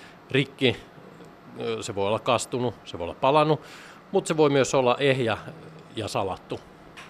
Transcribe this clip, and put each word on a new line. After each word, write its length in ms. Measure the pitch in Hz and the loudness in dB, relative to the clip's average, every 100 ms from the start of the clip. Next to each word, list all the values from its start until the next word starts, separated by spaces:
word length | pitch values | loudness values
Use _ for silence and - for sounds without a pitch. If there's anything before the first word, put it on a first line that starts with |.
| - - - | -20 -20 -4
rikki, 460 | 135 139 - 127 - - - - - - - - 123 117 110 | -2 -2 0 0 0 -8 -20 -20 -20 -20 -20 -18 -10 -6 -6
se 140 | 107 | -6
voi 120 | 98 98 | -4 -2
olla 120 | 107 | 0
kastunut, 560 | - 113 - 123 120 - | 0 -2 -2 -4 -4 -6
se 140 | - 87 | -12 -10
voi 60 | |
olla 120 | 85 - | -10 -2
palanut, 400 | 135 151 151 147 - - - - - | 2 4 2 0 -4 -20 -20 -20 -4
mutta 160 | 196 190 | -2 2
se 80 | 156 | 4
voi 140 | 147 | 6
myös 240 | 139 123 | 4 2
olla 220 | 139 123 123 | 2 2 2
ehjä 400 | 143 131 113 98 - - - - - 110 | 2 2 0 -2 -8 -18 -18 -20 -14 -8
ja 120 | 98 | -6
salattu. 520 | 123 95 90 - 117 - - - - | -4 -4 -6 -10 -12 -12 -20 -20 -20